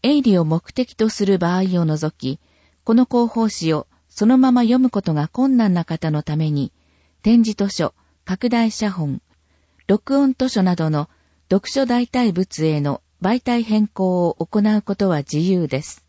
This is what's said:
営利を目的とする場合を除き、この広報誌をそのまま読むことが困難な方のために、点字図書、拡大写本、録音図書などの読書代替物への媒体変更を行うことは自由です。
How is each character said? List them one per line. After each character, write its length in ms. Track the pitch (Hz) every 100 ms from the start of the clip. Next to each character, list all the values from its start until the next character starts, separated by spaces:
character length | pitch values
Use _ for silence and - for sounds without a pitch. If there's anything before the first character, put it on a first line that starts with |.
営 180 | 240 294
利 160 | 247 185
を 80 |
目 240 | 160 160 -
的 240 | - 247
と 160 | - 220
す 160 | -
る 140 | 202 190
場 180 | 175 180
合 240 | 190 180
を 40 |
除 300 | 165 151 156
き、 240 | _ 135 160 _ _ _ _
こ 100 | -
の 120 | 226
広 280 | 254 240 233
報 160 | 233 220
誌 240 | - 160
を 140 | 151 - _ _
そ 200 | - 214
の 100 | 262
ま 140 | 262
ま 100 | 247
読 160 | 226 254
む 140 | 254
こ 100 | 202
と 140 | 180
が 120 | 151 151
困 300 | - 269 254
難 160 | 214
な 100 | 175
方 280 | 165 160 165
の 100 | 151
た 140 | -
め 160 | 151 156
に、 200 | 147 135 _ _ _ _ _
点 180 | 214 233
字 140 | 220
図 140 | 208 196
書、 260 | - 160 _ _ _
拡 260 | - 185 247
大 200 | 233 226
写 220 | - 214
本、 320 | 175 147 131 _ _ _ _ _ _ -
録 320 | 202 - 277
音 160 | 277 262
図 120 | 254
書 120 | 214
な 140 | 185
ど 160 | 175 160
の 180 | 151 151 _ _ _ _
読 180 | 196 -
書 160 | 277 254
代 180 | 240
替 260 | 240 247 233
物 340 | 170 190 - 160
へ 140 | 151
の 200 | 143 131 _ _
媒 220 | 185 247
体 220 | - 240
変 240 | 220 214 214
更 400 | - 185 180 170
を 80 |
行 240 | - 165 208
う 240 | 208 214
こ 120 | -
と 140 | 196 196
は 80 | 156
自 220 | 143 151
由 280 | 175 180 151
で 140 | 131
す。 240 | - -